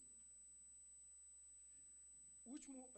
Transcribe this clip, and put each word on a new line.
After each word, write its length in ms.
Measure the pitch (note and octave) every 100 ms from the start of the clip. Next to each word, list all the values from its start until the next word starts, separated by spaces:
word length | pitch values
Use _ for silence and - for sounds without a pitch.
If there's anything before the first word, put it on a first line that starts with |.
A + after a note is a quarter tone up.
| C6+ - G2+ - - - - - - - - - - - - - - G2+ G2+ - - - - - -
Último, 360 | D4 C#4+ C4 B3+